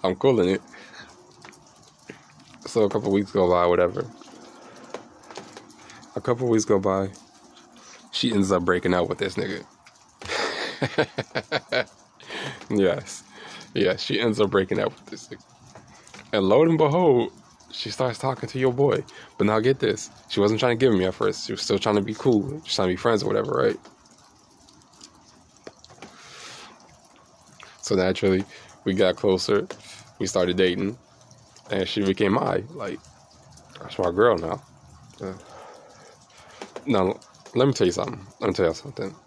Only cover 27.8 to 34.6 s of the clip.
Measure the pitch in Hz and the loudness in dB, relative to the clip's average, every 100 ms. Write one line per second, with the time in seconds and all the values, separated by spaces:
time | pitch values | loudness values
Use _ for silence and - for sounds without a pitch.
27.8 | - 98 92 92 98 95 98 - - - | -2 2 2 2 2 2 -2 -14 -20 -8
28.8 | - 95 95 - 104 92 - 104 185 - | -4 2 2 2 2 2 2 0 0 -12
29.8 | - - - - 95 95 90 90 92 90 | -18 -20 -20 -8 -4 0 0 2 2 2
30.8 | 98 123 _ _ - - - - - 98 | -4 -6 _ _ -20 -20 -20 -20 -6 -4
31.8 | 90 - 98 95 101 117 - 92 113 160 | -2 0 0 2 2 2 0 -2 -6 -10
32.8 | 107 - - - - - - - - - | -10 -10 -16 -20 -20 -20 -20 -20 -20 -20
33.8 | - - 90 90 120 90 82 104 | -12 -2 0 4 4 4 -2 -8